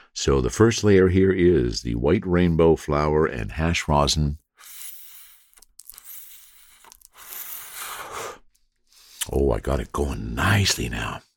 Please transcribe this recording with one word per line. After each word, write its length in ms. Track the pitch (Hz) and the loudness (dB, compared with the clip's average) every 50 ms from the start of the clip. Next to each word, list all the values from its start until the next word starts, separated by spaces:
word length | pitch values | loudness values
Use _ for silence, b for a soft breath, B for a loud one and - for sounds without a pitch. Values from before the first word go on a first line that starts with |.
| B B | B B
So 280 | B - - 76 69 67 | B -4 0 0 2 2
the 100 | 62 62 | 0 0
first 320 | - - 107 117 113 - | 2 4 4 4 4 2
layer 260 | - 104 98 92 95 92 | 2 4 6 6 6 4
here 220 | 90 95 95 95 | 4 4 4 4
is 520 | 95 95 87 90 87 71 60 60 57 - | 4 4 4 4 4 4 2 0 -4 -6
the 120 | - 58 57 | -6 -6 -4
White 320 | 58 62 73 92 110 - | -2 0 2 0 0 0
Rainbow 480 | 95 87 87 90 87 82 78 82 82 78 | 0 2 4 4 4 4 4 6 6 4
flower 520 | 76 - - 73 73 76 76 76 78 78 | 4 0 -2 -2 0 0 2 2 2 0
and 260 | - 67 58 53 50 | 0 -2 -6 -8 -8
hash 340 | - 80 78 85 87 - - | -4 -4 -2 -2 -2 -2 0
rosin. 520 | - 76 71 71 69 - 80 76 71 73 - _ _ _ B B B B B B B B B B B B B B B B B B B B - - _ _ - - - - - - - - - - - - - - - _ - - - - _ - - - _ - - _ - - - B B B B B B B B B B B B B B B B B B B B B B B _ _ _ _ _ _ _ _ _ _ - - - - - - - | 0 2 2 2 2 0 0 0 -2 -2 -6 _ _ _ B B B B B B B B B B B B B B B B B B B B -20 -20 _ _ -20 -20 -20 -20 -20 -20 -20 -20 -20 -20 -20 -20 -20 -20 -20 _ -20 -20 -20 -20 _ -20 -20 -20 _ -20 -20 _ -20 -18 -16 B B B B B B B B B B B B B B B B B B B B B B B _ _ _ _ _ _ _ _ _ _ -20 -20 -18 -14 -12 -8 -4
Oh, 200 | - - 69 67 | -2 0 0 0
I 80 | 58 52 | 0 -2
got 200 | - - 69 65 | -2 -2 -4 -4
it 120 | - - | -4 -6
going 420 | - 71 71 67 60 53 55 58 58 | -6 -4 -4 -4 -4 -6 -8 -8 -6
nicely 540 | 62 80 98 104 101 98 - - - - 58 | -2 0 2 2 2 2 0 0 -2 -4 -6
now. 320 | 55 57 57 53 - - - _ _ | -6 -6 -8 -8 -10 -12 -14 _ _